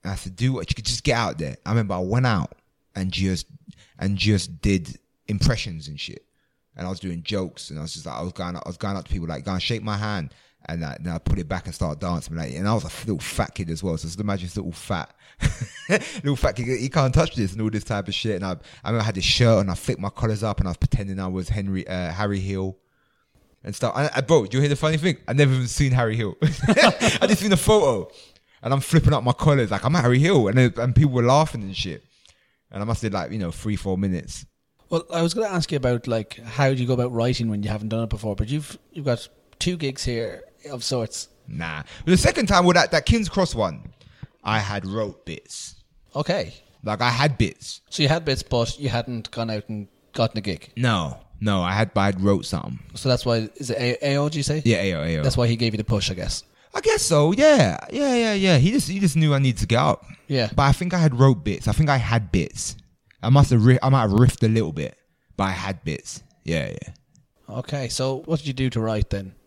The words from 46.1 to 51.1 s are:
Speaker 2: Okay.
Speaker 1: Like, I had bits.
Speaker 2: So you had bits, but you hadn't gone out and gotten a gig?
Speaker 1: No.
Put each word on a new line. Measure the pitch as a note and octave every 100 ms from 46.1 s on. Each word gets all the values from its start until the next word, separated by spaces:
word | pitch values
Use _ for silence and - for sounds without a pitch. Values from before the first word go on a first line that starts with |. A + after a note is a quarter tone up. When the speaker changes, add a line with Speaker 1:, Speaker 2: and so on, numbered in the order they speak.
| C#3+
Speaker 2:
Okay. | D3+ F#3 E2 - _ _
Speaker 1:
Like, | G#2+ G#2+
I | A#2+
had | A#2+ D3 B2+
bits. | A2 - - - _
Speaker 2:
So | -
you | C#3
had | E3
bits, | D#3 C3+
but | - B2 A#2 -
you | C3+
hadn't | A#2 B2 A#2+ -
gone | - A2+
out | G#2+ -
and | G#2+ G2 _ _
gotten | - A2+ A2+
a |
gig? | G2 E2 -
Speaker 1:
No. | - B2 G2+ D#2